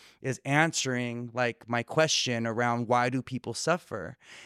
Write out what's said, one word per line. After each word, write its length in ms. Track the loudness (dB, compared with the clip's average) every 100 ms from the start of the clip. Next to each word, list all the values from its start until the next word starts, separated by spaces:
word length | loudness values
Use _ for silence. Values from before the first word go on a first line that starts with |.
| -20 -10
is 200 | -6 -4
answering, 840 | 0 2 2 0 -2 -2 -2 -4 -6
like, 340 | -2 -2 -2 -4
my 140 | -2
question 640 | 0 2 4 2 0 0 0
around 420 | 0 0 2 2
why 200 | 4 4
do 140 | 0
people 320 | -4 -8 -6
suffer?" 640 | -4 0 0 -2 -8 -8 -12 -20 -20